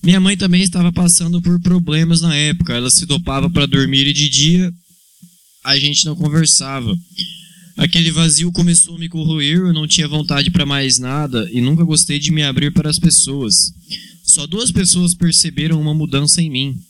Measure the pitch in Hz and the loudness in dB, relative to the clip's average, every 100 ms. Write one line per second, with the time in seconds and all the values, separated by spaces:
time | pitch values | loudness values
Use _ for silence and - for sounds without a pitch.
0 | 175 190 185 196 196 175 190 180 175 170 | 4 4 4 2 2 2 2 2 0 2
1 | 175 170 170 175 175 175 175 180 170 151 | 2 2 0 0 2 0 2 2 2 2
2 | 165 165 165 147 151 175 175 120 127 131 | 2 2 2 2 0 0 -2 -2 0 0
3 | - 139 139 135 139 147 139 135 135 135 | 0 -4 -2 -2 0 0 2 2 2 2
4 | 139 143 147 131 147 175 180 175 _ _ | 0 0 0 2 2 2 0 -4 _ _
5 | _ _ - _ _ _ 135 139 143 139 | _ _ -20 _ _ _ -2 0 0 -2
6 | 160 151 156 151 156 - 135 135 117 101 | -2 -2 0 2 2 0 -2 -6 -4 -4
7 | - - - - - - - - 180 170 | -6 -12 -12 -14 -20 -20 -20 -2 0 2
8 | 165 151 165 151 175 175 175 165 - 170 | 0 2 2 2 -2 0 2 2 0 -4
9 | 165 160 160 156 143 165 185 160 151 - | -8 -4 -2 0 0 2 2 0 0 -2
10 | 151 151 147 139 139 170 143 139 135 131 | 0 -4 -2 -2 -2 -2 -2 -2 -2 -2
11 | 127 139 147 123 98 123 123 160 165 151 | -2 -4 -4 -4 -4 -2 0 2 2 0
12 | - 147 147 156 147 131 143 175 151 170 | -2 -2 -2 -2 0 0 0 0 -2 0
13 | 170 - - 139 120 101 - - - - | 2 2 0 -4 -2 0 -2 -6 -16 -16
14 | - - - - 143 190 254 175 285 180 | -16 -16 -2 -2 -2 -4 -2 0 0 2
15 | 180 175 175 160 160 139 151 160 151 151 | 0 0 0 2 0 -2 0 0 0 -2
16 | 147 135 147 175 160 131 135 127 | 0 -2 0 0 0 -2 -4 -6